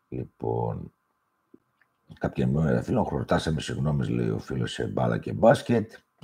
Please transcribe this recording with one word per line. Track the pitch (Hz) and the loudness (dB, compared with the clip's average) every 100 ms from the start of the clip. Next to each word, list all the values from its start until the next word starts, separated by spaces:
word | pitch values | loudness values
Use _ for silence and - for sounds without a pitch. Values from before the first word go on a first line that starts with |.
| _ | _
Λοιπόν, | 64 60 _ 58 58 57 50 50 - _ _ _ _ _ - _ _ _ _ _ - | -10 -10 _ -4 -2 -2 -4 -10 -18 _ _ _ _ _ -20 _ _ _ _ _ -6
κάποια | - - 64 | -4 0 0
μέρα, | 71 80 60 | 2 2 2
φίλο, | - 117 | 2 0
χορτάσαμε | 92 69 58 - - 78 | 0 -2 0 0 0 -2
συγγνώμες, | - 60 69 73 55 | -4 -2 0 0 0
λέει | 60 57 | 0 0
ο | 53 | -2
φίλος, | - 67 58 | -4 -4 -4
σε | - 57 | -4 -4
μπάλα | 50 58 57 | 0 0 0
και | - | -4
μπάσκετ. | - 113 117 - 117 107 - _ _ | 4 6 6 4 0 0 -8 _ _